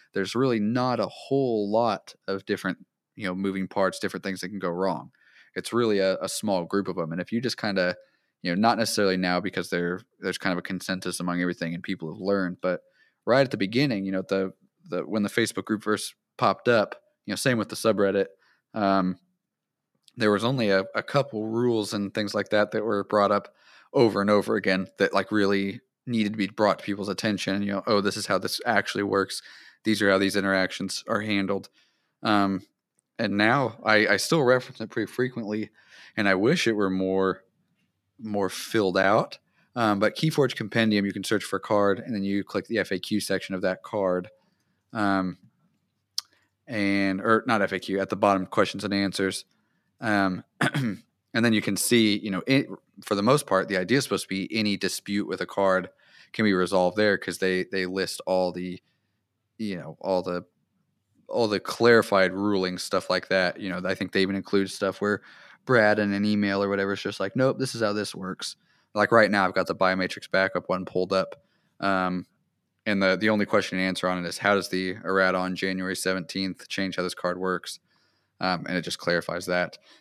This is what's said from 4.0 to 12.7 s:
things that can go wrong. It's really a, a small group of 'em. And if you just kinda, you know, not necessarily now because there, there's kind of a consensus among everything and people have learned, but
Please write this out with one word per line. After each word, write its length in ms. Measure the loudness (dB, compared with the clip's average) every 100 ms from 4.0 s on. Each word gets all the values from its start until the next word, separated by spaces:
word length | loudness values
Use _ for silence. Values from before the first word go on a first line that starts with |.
| -6 -6
things 160 | -8 -8
that 80 | -8
can 100 | -6
go 100 | -4
wrong. 420 | -2 -2 -2 -8 _ _ _ _ -10
It's 180 | -4
really 260 | 0 2 2
a, 180 | 2 0
a 80 | -4
small 360 | -4 -2 -2 0
group 220 | -2 -2
of 100 | -4
'em. 140 | -4
And 80 | -6
if 120 | -4
you 100 | -4
just 160 | -4 -4
kinda, 380 | -2 0 0 -2 -12 _ _ _
you 140 | -4 2
know, 40 |
not 180 | 4 2
necessarily 400 | 0 2 2 2
now 240 | 2 0
because 280 | -2 -4 -4
there, 300 | -2 -2 -4 -10 _
there's 180 | -6 -4
kind 160 | -2
of 60 | -2
a 40 |
consensus 560 | -4 -8 -6 -6 -6 -6
among 220 | -4 -2
everything 320 | -2 -4 -6
and 100 | -6
people 300 | -8 -8 -8
have 80 | -6
learned, 360 | -2 -2 -2 -4
but 200 | -4